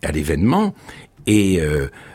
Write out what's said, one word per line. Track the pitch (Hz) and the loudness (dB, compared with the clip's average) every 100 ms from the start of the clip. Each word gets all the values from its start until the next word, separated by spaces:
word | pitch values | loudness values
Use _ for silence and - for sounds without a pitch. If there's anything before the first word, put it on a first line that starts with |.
à | 85 | -6
l'événement, | 78 76 73 107 180 208 - - - - - - | -4 -2 0 2 2 0 -4 -16 -20 -20 -10 0
et, | 107 98 92 | 2 4 2
euh, | 76 73 69 - - | 0 -2 -4 -8 -20